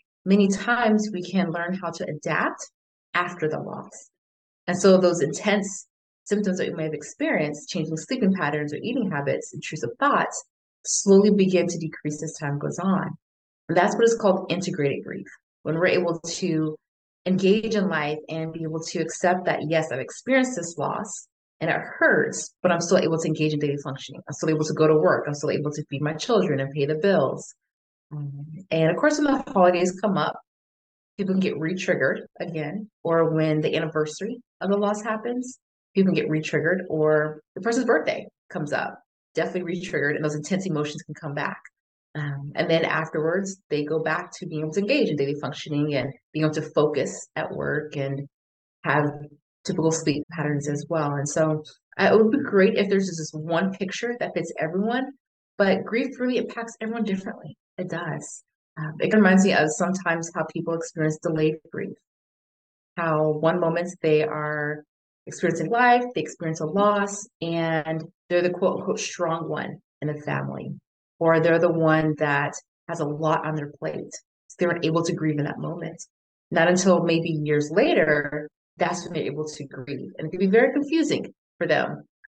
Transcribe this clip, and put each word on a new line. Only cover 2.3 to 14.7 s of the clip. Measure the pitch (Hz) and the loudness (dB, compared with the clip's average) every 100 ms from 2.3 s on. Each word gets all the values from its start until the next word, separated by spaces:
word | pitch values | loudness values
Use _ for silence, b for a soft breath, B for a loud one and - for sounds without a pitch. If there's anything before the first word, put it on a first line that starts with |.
| 160 262 - - _ _ _ _ 175 | -2 -2 -4 -12 _ _ _ _ -2
after | 175 180 156 | -2 -2 -4
the | - | -4
loss. | - - - - - _ _ _ _ _ - | -6 -10 -14 -18 -20 _ _ _ _ _ -6
And | 185 | 2
so | 202 185 | 8 8
those | 180 170 | 6 4
intense | - - 214 208 196 - - _ _ _ - | 0 -2 0 0 0 -6 -14 _ _ _ -4
symptoms | 208 196 180 | -2 0 0
that | - | -2
we | 165 | -4
may | |
have | 156 | -4
experienced, | 151 - - 311 226 151 147 - | -6 -10 -6 -2 0 0 -4 -8
changing | 175 156 160 | -6 -4 -6
sleeping | - 262 196 | -4 0 2
patterns | 190 147 151 147 | 2 0 -2 -4
or | 147 | -6
eating | 214 247 190 | -4 -2 -2
habits, | 151 143 - - | -2 -2 -2 -6
intrusive | - - 156 - - | -12 -10 -6 -8 -2
thoughts, | 277 220 - - - _ _ _ - | 2 2 0 -6 -14 _ _ _ -4
slowly | - 202 196 208 | 0 6 8 8
begin | 196 185 185 165 | 6 4 4 2
to | 165 | -2
decrease | 160 - 147 147 | -6 -8 -8 -6
as | 160 - | -8 -8
time | 147 143 | -6 -4
goes | 147 143 | -4 -4
on. | 185 185 190 - _ _ _ _ - | 0 0 -2 -8 _ _ _ _ -2
And | 170 | 2
that's | 196 214 | 2 4
what | 233 | 4
is | 226 | 4
called | 202 180 - | 2 2 0
integrated | - - | -4 -4